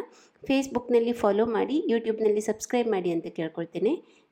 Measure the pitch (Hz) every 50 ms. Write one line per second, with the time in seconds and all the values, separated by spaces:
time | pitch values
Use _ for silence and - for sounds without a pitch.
0 | 466 - - - - _ _ _ - - 269 269 269 269 - 240 240 - 240 233
1 | 233 233 233 233 - 208 196 208 226 233 220 196 190 202 262 311 466 330 226 233
2 | 226 220 214 220 220 214 208 214 208 - 208 - - - - 247 233 226 214 185
3 | 175 180 170 165 165 175 170 - 165 160 - - 165 - - 170 180 220 320 370
4 | - _ _ _ _ _